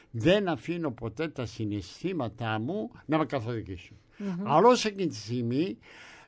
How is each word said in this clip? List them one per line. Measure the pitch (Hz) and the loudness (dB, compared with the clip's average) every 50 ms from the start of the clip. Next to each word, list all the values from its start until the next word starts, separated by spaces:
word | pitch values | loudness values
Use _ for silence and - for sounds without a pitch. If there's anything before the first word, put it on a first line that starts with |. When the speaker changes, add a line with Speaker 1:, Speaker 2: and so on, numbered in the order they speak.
| - _ | -16 _
Speaker 1:
Δεν | - 110 104 160 190 214 202 | -4 2 4 4 6 6 4
αφήνω | 175 156 123 - - 170 175 160 143 | 0 -2 -2 -4 -4 -4 -2 -4 -4
ποτέ | 113 - 117 110 113 - 165 | -4 -6 -8 -8 -4 -4 -6
τα | 156 - 139 120 | -4 -4 -6 -6
συναισθήματά | - - - 113 101 104 101 95 - - - - 180 190 156 123 110 - - 120 110 110 107 | -6 -4 -4 -4 -2 -2 -4 -6 -8 -8 -6 -6 -4 -2 -2 -4 -4 -6 -4 -4 -2 -2 -2
μου | 110 139 190 220 226 247 - - - | -2 -2 -4 -4 -6 -8 -10 -12 -2
να | - 156 | 0 2
με | 156 156 | 2 2
καθοδηγήσουν. | 151 147 131 110 117 120 110 92 90 95 87 - - - - _ _ _ | 0 -2 -2 -2 -2 -4 -4 -6 -8 -10 -12 -12 -16 -20 -20 _ _ _
Speaker 2:
Μμμ. | - 202 196 180 170 104 120 | -8 -6 -4 -4 -2 0 4
Speaker 1:
Αλλά | 143 165 208 | 6 8 8
ως | 247 247 240 - | 8 8 6 4
εκείνη | 214 202 196 185 | 0 0 0 -2
τη | 147 113 | -2 -2
στιγμή | 110 104 110 120 123 117 117 123 143 175 202 226 - - - - - - - - - - | -4 -6 -4 -2 -2 0 0 0 0 0 -2 -4 -8 -14 -20 -20 -20 -20 -20 -20 -20 -20